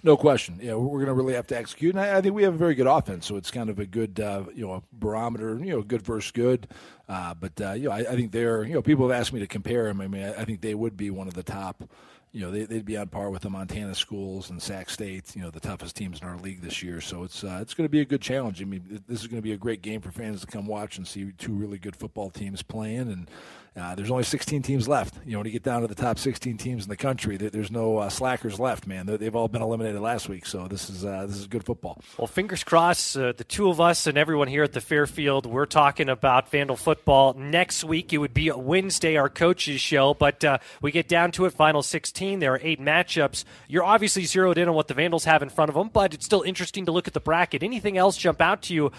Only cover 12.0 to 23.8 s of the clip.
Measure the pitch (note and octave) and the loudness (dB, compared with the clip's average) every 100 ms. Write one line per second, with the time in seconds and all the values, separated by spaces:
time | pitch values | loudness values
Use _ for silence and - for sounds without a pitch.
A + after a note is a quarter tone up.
12 | - - _ A2 F2+ G2+ G#2+ A2+ G#2 G#2+ | -20 -20 _ -10 -6 -6 -4 -6 -6 -8
13 | G2+ G#2+ G2+ F#2+ G2+ F#2+ F#2+ G#2 G#2 F#2 | -8 -8 -6 -6 -8 -8 -8 -8 -8 -6
14 | - G#2 G2 F#2+ F#2 F2 - E2+ E2 - | -6 -6 -8 -8 -10 -12 -10 -10 -10 -10
15 | G#2 F#2+ - - F2 D#2+ - F#2 F2 - | -8 -10 -14 -12 -12 -10 -10 -10 -12 -10
16 | G2+ D#2+ F2+ F2 F#2+ F#2+ F2 D#2+ F#2 E2+ | -10 -10 -12 -12 -12 -12 -10 -10 -8 -10
17 | - F2 F2+ - G2 F2+ - - D#3 D3 | -10 -10 -10 -10 -10 -8 -10 -4 2 2
18 | C#3+ C#3+ - C3 A#2 F2 G2 F#2+ F2+ G#2 | 2 -2 0 -2 -2 -6 -8 -10 -10 -14
19 | G2 A#2+ A2+ A#2 G#2+ G#2+ A2+ G#2+ F#2 G#2+ | -10 -10 -8 -8 -6 -4 -4 -6 -6 -8
20 | F#2+ F2 A2+ G2+ F#2 G#2+ G2+ G#2 G#2 - | -10 -10 -8 -10 -10 -10 -8 -8 -8 -10
21 | F2+ G2 G2 F#2 - G2+ G#2 G2+ G2+ - | -12 -10 -12 -10 -8 -6 -6 -8 -12 -12
22 | G#2+ - G2 - G2+ G2 - A2 A2 A#2 | -14 -10 -10 -8 -10 -10 -10 -8 -6 -6
23 | B2 F#2 E2+ - - - - - | -6 -8 -12 -18 -20 -20 -20 -14